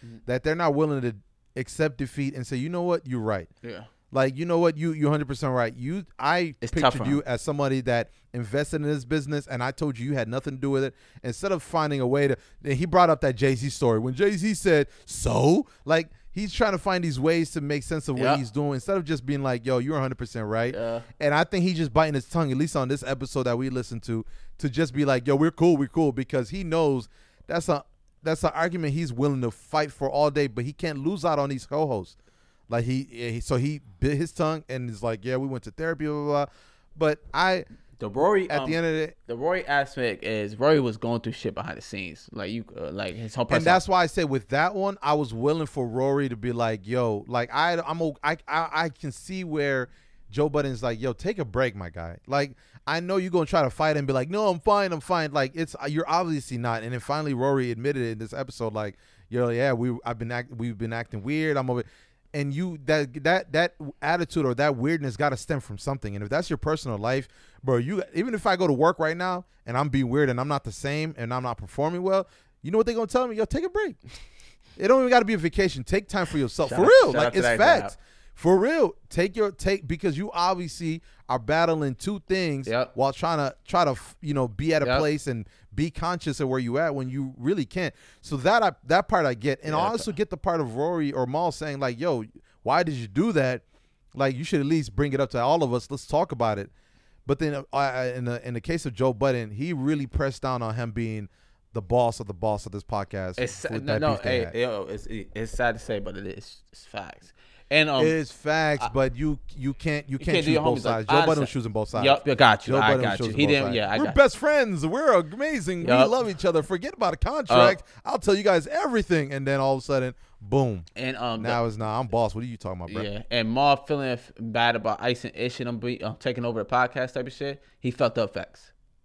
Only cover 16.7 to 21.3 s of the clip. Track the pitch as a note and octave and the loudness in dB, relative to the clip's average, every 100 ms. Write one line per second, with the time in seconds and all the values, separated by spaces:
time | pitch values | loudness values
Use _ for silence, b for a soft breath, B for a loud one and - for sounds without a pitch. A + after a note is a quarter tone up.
16.7 | F#3 G3+ F3+ E3+ C3 D3+ E3+ D#3+ D#3+ C#3+ | 2 0 0 0 0 2 2 0 -4 -4
17.7 | D3 - D#3+ - B2+ C3 C#3+ A#2+ A#2+ C#3+ | -4 -4 -6 -4 0 2 2 0 -4 -2
18.7 | C3+ - G3 D3+ D3+ B2+ C#3+ C3+ B2 A#2+ | -4 -2 -2 -2 -4 -2 -2 -2 -2 0
19.7 | B2+ C3 D#3 C3 C3 B2 A#2 G#2+ A2 A#2+ | 0 0 -2 -2 -4 -8 -6 -2 -2 -2
20.7 | C3 A2+ A#2 A#2 - D3 | -2 -4 -6 -8 -2 2